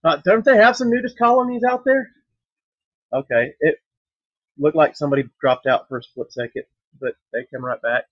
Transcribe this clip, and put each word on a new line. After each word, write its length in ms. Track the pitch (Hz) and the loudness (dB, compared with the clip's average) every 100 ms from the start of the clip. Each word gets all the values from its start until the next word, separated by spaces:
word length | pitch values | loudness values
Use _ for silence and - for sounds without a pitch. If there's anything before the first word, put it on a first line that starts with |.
Uh, 140 | 165 147 | 0 0
don't 180 | 180 220 | 0 2
they 120 | 247 233 | 4 6
have 180 | 226 | 4
some 140 | - 240 | 2 -2
nudist 280 | 247 254 - | -2 -4 -2
colonies 460 | 240 254 247 247 | 2 2 0 -2
out 200 | 247 247 | -2 -2
there? 240 | 262 269 - _ _ _ _ _ _ _ _ _ _ | 0 -2 -2 _ _ _ _ _ _ _ _ _ _
Okay, 400 | 131 139 120 127 - | -8 -2 -2 -2 -2
it 160 | 156 - _ _ _ _ _ _ _ - | -2 -2 _ _ _ _ _ _ _ -4
looked 200 | 147 156 | -2 2
like 180 | 147 | 0
somebody 300 | - 143 139 127 _ | 0 -2 -2 -2 _
dropped 280 | 131 127 131 | -2 0 0
out 200 | 127 - | -2 -4
for 80 | 127 | -12
a 60 | |
split 280 | - 127 120 | -12 -14 -12
second, 320 | 127 120 - - _ _ 135 | -10 -10 -12 -16 _ _ _
but 160 | 131 - _ | -10 -10 _
they 120 | 117 127 | -10 -10
come 100 | 131 | -12
right 180 | 127 120 | -8 -6
back. 240 | 117 123 - | -4 -4 -6